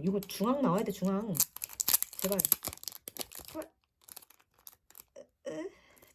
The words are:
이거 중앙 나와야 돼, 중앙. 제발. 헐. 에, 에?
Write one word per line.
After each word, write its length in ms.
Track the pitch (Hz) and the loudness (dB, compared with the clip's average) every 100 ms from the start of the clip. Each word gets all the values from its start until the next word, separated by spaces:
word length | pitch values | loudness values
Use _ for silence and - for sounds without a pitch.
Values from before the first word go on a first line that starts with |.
이거 160 | 165 196 | 0 0
중앙 400 | 190 - 214 277 | -2 0 2 4
나와야 220 | 233 175 | 4 4
돼, 80 | 156 | 0
중앙. 420 | 175 185 196 220 160 - - - - - - - - | 0 0 2 2 2 0 -2 -6 -2 2 2 2 -2
제발. 160 | 190 196 - - - - - - - - - - - | 0 2 2 2 -2 -10 -12 -12 -12 -12 -12 -14 -12
헐. 180 | 311 - _ _ _ - - - _ _ _ - - _ - - - - _ - | -12 -12 _ _ _ -20 -20 -20 _ _ _ -20 -20 _ -20 -20 -20 -20 _ -8
에, 40 | |
에? 180 | 311 359 - - - - | -6 -6 -10 -20 -20 -20